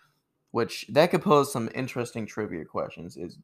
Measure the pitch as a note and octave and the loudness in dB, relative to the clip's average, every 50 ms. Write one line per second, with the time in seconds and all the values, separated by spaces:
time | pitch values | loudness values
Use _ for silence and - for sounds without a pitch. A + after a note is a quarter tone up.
0 | _ _ _ _ _ _ _ _ _ _ - A#2 A2+ - - - - - A#2 C#3+ | _ _ _ _ _ _ _ _ _ _ -2 -2 -2 -2 -4 -10 -8 0 4 4
1 | E3+ F#3+ G3 D#3 - - D3+ C#3+ C#3 C#3 - B2 A2+ - - B2 C3 B2 - B2+ | 6 6 4 2 4 6 6 6 6 4 0 -4 -4 -4 -4 -6 -6 -4 -4 -6
2 | A#2 - - A#2 G#2+ - - A2 G#2+ F2 F2 E2 D2+ - - F#2+ - - - D#2+ | -6 -6 -6 -8 -8 -8 -6 -6 -6 -4 -6 -8 -8 -6 -6 -6 -6 -6 -8 -12
3 | E2 - - - F2 F2 - - | -14 -14 -12 -12 -12 -12 -12 -16